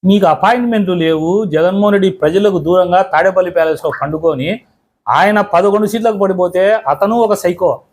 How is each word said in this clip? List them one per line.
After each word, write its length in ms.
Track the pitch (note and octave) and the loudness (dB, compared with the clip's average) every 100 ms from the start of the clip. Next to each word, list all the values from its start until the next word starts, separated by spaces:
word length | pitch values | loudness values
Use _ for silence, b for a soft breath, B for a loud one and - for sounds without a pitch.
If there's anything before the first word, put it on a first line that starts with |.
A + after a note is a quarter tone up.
నీకు 220 | F#3 G3+ F#3+ | 2 2 2
అపాయింట్‌మెంట్లు 680 | D#3 F#3+ B3 A#3+ A3+ F#3+ | 2 2 0 0 -2 0
లేవు. 500 | F3+ D#3+ D#3+ D#3+ G3 | 0 0 0 0 -2
జగన్మోహన్ 480 | G#3+ D3+ E3+ G3 G#3 | 0 0 0 2 2
రెడ్డి 180 | G3+ F#3+ | 2 0
ప్రజలకు 480 | F#3 D3+ F3+ G#3 F#3 | 0 0 2 0 0
దూరంగా 440 | D3+ F3+ F3+ F3+ | 0 0 2 2
తాడేపల్లి 480 | F#3+ D#3 F3+ F#3 F3+ | 0 0 0 0 -2
ప్యాలెస్లో 400 | F3 D#3+ D#3 D#3+ C#3 | 0 -2 -2 -4 -6
పండుకొని 580 | C#3+ D#3 E3 C#3+ C#3+ A3+ _ _ _ _ - | -6 -2 -2 -2 -4 -6 _ _ _ _ -2
ఆయన 320 | B2+ F#3+ G#3 | 0 2 0
పదకొండు 460 | G3 E3+ G3 G3+ G#3+ | 0 2 2 0 -2
సీట్లకు 320 | A3 A3+ G#3 | -2 -2 0
పడిపోతే 460 | G3 F#3 F3+ F3+ F#3+ A3 C#3+ | -2 0 -2 0 0 0 -2
అతను 260 | D3 G3+ A#3 | -2 0 0
ఒక 180 | A3+ | 0
సైకో 360 | G#3 F3 F3 F3+ B2 _ | 0 -2 0 -2 -2 _